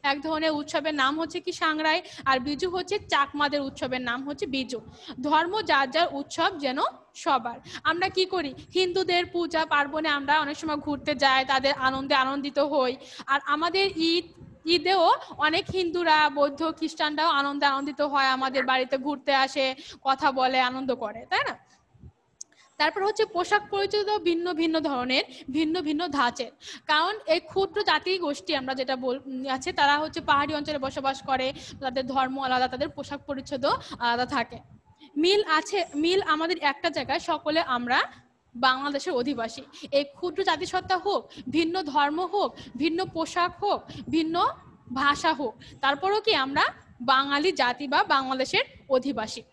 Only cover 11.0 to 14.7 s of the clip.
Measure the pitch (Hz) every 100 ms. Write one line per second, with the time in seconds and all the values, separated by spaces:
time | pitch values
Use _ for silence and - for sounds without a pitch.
11 | - 294 269 262 262 269 269 277 262 262
12 | 269 277 262 285 277 277 285 294 254 175
13 | - - - 277 277 294 339 359 392 320
14 | 330 339 349 - - - 320